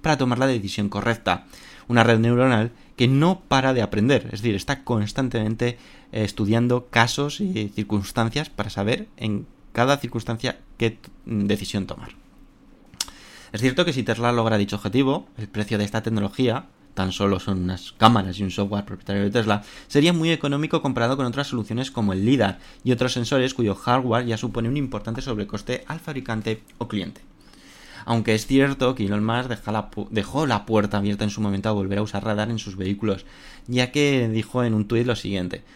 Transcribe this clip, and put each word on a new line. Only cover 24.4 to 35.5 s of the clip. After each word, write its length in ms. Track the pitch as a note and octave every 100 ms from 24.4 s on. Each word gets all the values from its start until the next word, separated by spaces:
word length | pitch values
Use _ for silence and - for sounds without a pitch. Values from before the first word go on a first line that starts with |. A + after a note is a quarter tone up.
| B2 A#2+ A#2
un 80 | C#3+
importante 440 | C3+ G#2+ A2+ A#2+
sobrecoste 600 | C3 G#2+ G2+ G#2 - B2+ -
al 140 | D#3+
fabricante 640 | - C3+ B2+ A2 A2 A2 - -
o 80 | -
cliente. 340 | G#2 E2+ - - - - - - - - - -
Aunque 280 | A#2 A2 A2
es 120 | -
cierto 480 | C3+ C#3 C3+ B2+ C3
que 100 | G2
Elon 180 | G#2
Musk 240 | G#2+ A#2 B2+
deja 240 | A2 -
la 200 | G#2+ G2+
pu-, 180 | - G2
dejó 380 | A2 G2+ C3+ D3+
la 180 | G#2+ G2+
puerta 320 | A2 G2+ G#2
abierta 260 | G2+ G2+
en 60 | G#2
su 100 | G#2+
momento 300 | G#2+ G2 G#2+
a 40 |
volver 260 | G#2 F#2+ G2+
a 20 |
usar 220 | G#2+ G2+
radar 260 | A2 G#2 A2
en 100 | A2
sus 160 | G#2 F#2+
vehículos, 500 | F#2+ G2+ G#2+ F#2+ - - - - -
ya 240 | B2 B2
que 360 | D3 C#3+ C3+ A2+
dijo 360 | A2 G#2+ B2+
en 100 | A#2+
un 140 | G#2+ G#2
tuit 180 | A#2 B2
lo 100 | A2+
siguiente: 480 | - G2 F2+